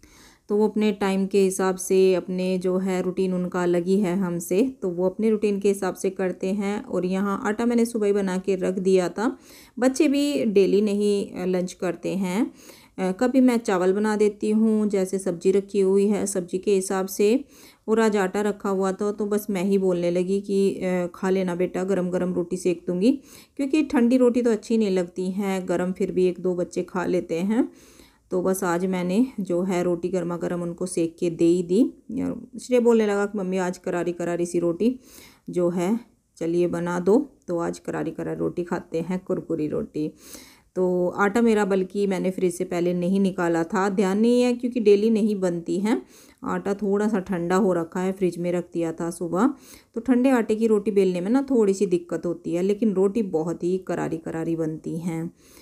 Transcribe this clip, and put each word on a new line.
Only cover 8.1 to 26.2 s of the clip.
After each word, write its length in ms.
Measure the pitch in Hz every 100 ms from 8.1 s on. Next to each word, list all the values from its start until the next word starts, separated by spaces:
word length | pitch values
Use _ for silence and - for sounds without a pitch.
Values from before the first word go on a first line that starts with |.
बना 240 | 202 196 185
के 180 | 185 190
रख 180 | 185
दिया 360 | 190 185 190 170
था। 280 | 180 233 - - - - -
बच्चे 280 | 262 262 302
भी 380 | 277 285 277 233
डेली 360 | 196 185 190
नहीं, 500 | 208 202 208 202 -
अ, 140 | - 180
लंच 280 | 180 180
करते 420 | - 180 165 170 180
हैं, 360 | 185 190 294 - - - - -
अ, 120 | 185
कभी 300 | 190 254 262
मैं 160 | 254 233
चावल 360 | 233 185 185
बना 220 | 196 214 208
देती 340 | 208 208 214
हूँ, 400 | 214 220 214 214
जैसे 300 | 196 185 196
सब्ज़ी 320 | 190 170 185
रखी 280 | 196 196 202
हुई 280 | 190 196 202
है 180 | 196 196
सब्ज़ी 320 | 190 175 185
के 180 | 208 196
हिसाब 320 | 190 196 190
से। 380 | - 208 262 - - - _ -
और 120 | 220
आज 180 | 220 208
आटा 240 | 190 202
रखा 280 | 208 202 208
हुआ 220 | 190 190
था 200 | 185 208
तो 140 | 214 208
बस 220 | 208 208
मैं 140 | 190
ही 140 | 196 196
बोलने 340 | 190 175 175
लगी 300 | 175 185 196
कि, 340 | 196 196 196 -
अ, 320 | 185 180 175 -
"खा 140 | 190
लेना 260 | 190 185 175
बेटा, 280 | 180 180
गरम 260 | 190 185 180
गरम 240 | 180 180
रोटी 240 | 180 175 185
सेक 260 | 185 170 -
दूँगी", 240 | 175 220 262 - - - -
क्योंकि 260 | 277 294
ठंडी 340 | 294 269 233 254
रोटी 240 | 247 240
तो 100 | 240
अच्छी 260 | 214 - 226
नहीं 120 | 208
लगती 420 | 185 175 - 185
हैं, 380 | 190 196 190 180
गरम 220 | 175 180
फिर 200 | 185 190
भी 140 | 175